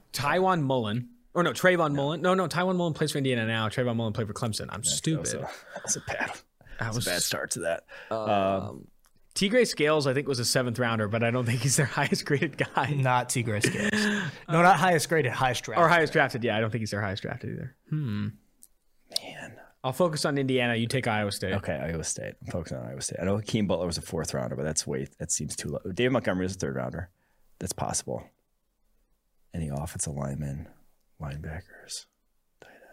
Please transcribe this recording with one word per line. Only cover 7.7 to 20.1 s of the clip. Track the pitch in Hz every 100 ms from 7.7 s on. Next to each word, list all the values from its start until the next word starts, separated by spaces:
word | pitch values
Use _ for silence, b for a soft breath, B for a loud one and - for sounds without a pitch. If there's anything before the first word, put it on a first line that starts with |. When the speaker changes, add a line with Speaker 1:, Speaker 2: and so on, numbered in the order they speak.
| 85 - B B
Speaker 1:
Um, | 110 107
Speaker 2:
Um, | 101 95 98 60 64 - _ _ _ _ -
Speaker 1:
Tegray | 196 247 233
Scales, | - 151 156 139
I |
think, | 131 139
was | 123
a |
seventh | 117 135 123 117
rounder, | 120 117 104
but | 113
I | 117
don't | 123 117
think | 120
he's | 135 123
their | 135
<laughs> | -
highest | 139 196
graded | - 143 165 -
guy. | 131 - 139
Speaker 3:
Not | 143 127 127 123
Tegray | 131 117 104
Scales. | 127 - 208 214 208 208 175 -
Speaker 1:
<laughs> | -
Speaker 3:
No, | 160
not | 175 180
highest | 185 170 -
graded, | 160 127
highest | - 131 120
drafted. | - 123
Speaker 1:
Or | 165
highest | 170 151
drafted, | 160 135 120
yeah. | 113 107
I |
don't | 113
think | 117
he's | 107
their | 101
highest | 104 107
drafted | 110 120 -
either. | - 127 - _
Hmm. | 151 139 104 104 - _ _ - _ _ _ _ -
Speaker 2:
Man. | - - - - - _
Speaker 1:
I'll | 131
focus | 127 180